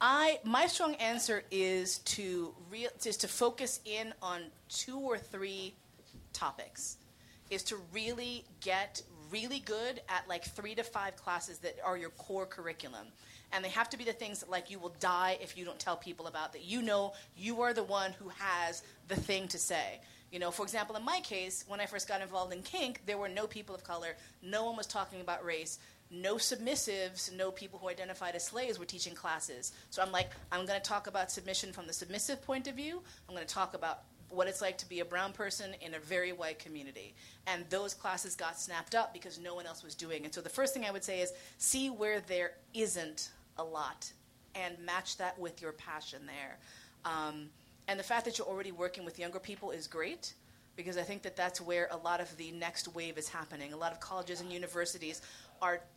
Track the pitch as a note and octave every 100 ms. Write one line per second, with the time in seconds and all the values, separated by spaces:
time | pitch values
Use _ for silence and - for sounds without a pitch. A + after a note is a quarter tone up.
0 | B3 C#4 D#4 D#4 G#3+ B3 E4+ - D#4+ D4
1 | A3+ A#3 A#3 G#3 - F#3+ F#3 F#3 F#3 -
2 | - - G3 F3+ E3+ - F3 A3 A#3+ -
3 | A#3 G#3 G#3 - A#3+ A#3+ B3 - G#3+ G#3+
4 | A3 G#3+ F#3 F3 E3+ - - - - C4
5 | C4+ A3 - G3 G3 G3 F#3+ - - -
6 | - - - - D#3 - - - - -
7 | - - - - - F#3+ - G#3 E3+ G3
8 | A3 A#3+ B3 A#3+ - - F#3+ F#3 G3+ -
9 | - D#3+ D3+ G#3 A#3+ C4+ - G#3+ A#3+ B3+
10 | - F#3 - F3 - - G#3 A3 A3+ G#3+
11 | G3 F#3+ - F3 F3+ E3+ F3 - F#3 F3+
12 | E3 - - G3 F#3+ - E3 D#3+ C#3 A2+
13 | A2+ - - - - F#3+ F#3+ G#3+ A#3 C4+
14 | A#3 - A3 G3+ F3 F3+ F3 G3 F3 D#3+
15 | F#3+ F3+ F#3 F#3 F#3 F#3 F3 - F#3 E3+
16 | F#3 E3 E3 D#3 D#3 D3+ E3+ A#3 A3+ G3+
17 | G3 G3+ - - G3+ A#3 A#3+ A#3 F#3+ G3+
18 | F#3+ F#3+ F#3+ E3 G3 F3 E3+ E3+ - -
19 | - F#3+ - G3 F#3+ F3 - E3+ G#2 A2
20 | - - - F3+ F3 F3 G3 A3 G#3 G#3+
21 | A#3+ F4+ - G3 F#3 F#3 - G3+ G3+ G3+
22 | - G3 F#3+ F#3 F3+ F3+ F#3+ F#4 C4 B3
23 | F#3+ G#3 G3+ F#3 G#3+ G#3+ G#3 F#3 - E3+
24 | E3 D#3 - - F3+ G#3 A3+ A3+ G#3+ G#3
25 | F#3 F#3 F3+ F3 F3 D#3+ D#3+ - - -
26 | - F3 F#3 A3 - A#3 A#3 D4 - G3
27 | F#3 F#3 - F#3 F#3+ F#3+ G3 F#3 F#3 F3+
28 | F#3 F3+ F3+ E3+ - A3+ B3+ F3+ F3 F3+
29 | F3 E3+ F3+ D#3+ - B2+ - - - -
30 | F#3 F#3 F#3 - - F3+ F#3 G3 G3 G#3
31 | G3+ F#3+ F#3 - F#3 F#3 G3 F#3 E3 E3
32 | F3 G3+ - C4+ C#4 C4 C4+ B3+ D4+ F4
33 | - - - F3+ E3 G3 F#3 F#3 E3 -
34 | - - - F3+ F#3 F#3 G3 F#3 F3+ F3
35 | F3 F3 G3 G3 G3+ - G3 G3 E3+ D#3+
36 | D3+ F3+ F3+ F3 D#3+ D#3 E3+ D#3 C#3 C3
37 | G2+ - - - - F3 E3+ F#3+ G3+ -
38 | G#3 F3+ F#3 - E3 E3 - E3+ - A3+
39 | A3 F3 F#3 D#3+ F3 F3 E3+ D#3+ E3 D3
40 | E3 D#3 D3+ F3 E3+ B3+ C4+ C4+ G#3+ G3
41 | G3 F#3 F3+ F3+ - - - C4 C4+ A3
42 | G#3+ G#3+ F#3 F3+ F3 - - A3+ G#3+ F3
43 | D#3+ D#3 - - - - E3 D#3 C#3 -
44 | - - - - - G3 F3+ F3 E3+ F3+
45 | F#3 - F3+ F#3 E3+ E3+ D#3+ D3+ - D#3
46 | - C#3 C#3+ C#3 C3+ - - - - -
47 | E3+ D#3+ D3+ D3+ D3 - - - - G3
48 | F#3 A#3 A#3 A3+ F#3 F#3+ G3 F3 F3+ G3
49 | E3+ D#3 F3 F#3 G#3+ G3 G3 D#3+ D3 D#3+
50 | F3 E4+ - - - - - - F3 F3
51 | E3+ G3+ G3 F#3 F3+ F3+ E3+ F3 E3+ E3+
52 | E3+ F3 F3 D#3+ E3 E3+ E3+ - - E3+
53 | E3 D#3 D3+ E3+ D#3 D3+ C#3+ D3+ E3 E3
54 | - F#3 F3 F3 F3+ F3 F3 F3 F3 F3+
55 | D#3+ E3 - - - - F#3 F3 -